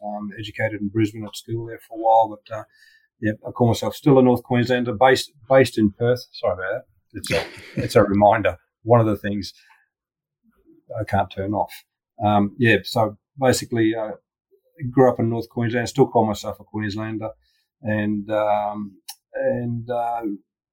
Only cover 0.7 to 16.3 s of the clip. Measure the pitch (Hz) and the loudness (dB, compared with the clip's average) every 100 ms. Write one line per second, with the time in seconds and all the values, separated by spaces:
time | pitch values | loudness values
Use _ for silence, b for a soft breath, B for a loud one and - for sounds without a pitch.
0.7 | 104 101 110 104 110 104 - - 117 113 | -4 -4 0 -2 -2 -14 -14 -10 -10 -10
1.7 | 113 - 113 113 113 107 104 - 107 107 | -16 -16 -4 2 2 2 -4 -14 -14 -14
2.7 | b b b b - 107 107 - - 117 | b b b b -6 -4 -4 -6 0 2
3.7 | 107 110 - 151 131 127 120 - 123 120 | 2 -4 -2 4 6 6 2 0 0 0
4.7 | 123 123 101 131 127 - _ - 135 120 | 0 -2 2 4 4 -2 _ 2 4 4
5.7 | - 104 - 120 123 - - 107 92 92 | 2 0 2 -2 -2 -4 -4 -4 -4 -6
6.7 | 120 - _ _ 98 - 101 - - - | -8 -10 _ _ -12 -4 -4 -4 -14 -12
7.7 | - 110 117 101 98 104 110 95 87 _ | -8 2 4 4 6 6 6 2 -4 _
8.7 | _ 110 117 107 98 101 101 92 - b | _ 4 4 4 0 -4 -6 -8 -14 b
9.7 | b b _ _ _ _ _ _ _ _ | b b _ _ _ _ _ _ _ _
10.7 | _ - 113 104 98 95 - 98 101 - | _ -14 -10 -4 -2 -2 -6 -4 -4 -4
11.7 | - _ _ _ - 104 104 101 - 117 | -10 _ _ _ -2 2 2 0 2 4
12.7 | 98 - 120 107 104 _ 139 131 123 110 | 2 0 -2 -2 -4 _ -2 0 0 -2
13.7 | 117 110 113 107 - _ _ _ _ _ | 0 0 0 -6 -10 _ _ _ _ _
14.7 | - 123 135 127 120 117 117 - 120 117 | -12 -2 4 4 4 -2 -4 -6 -4 -2
15.7 | 120 117 - 127 117 107 | -2 -2 2 2 2 0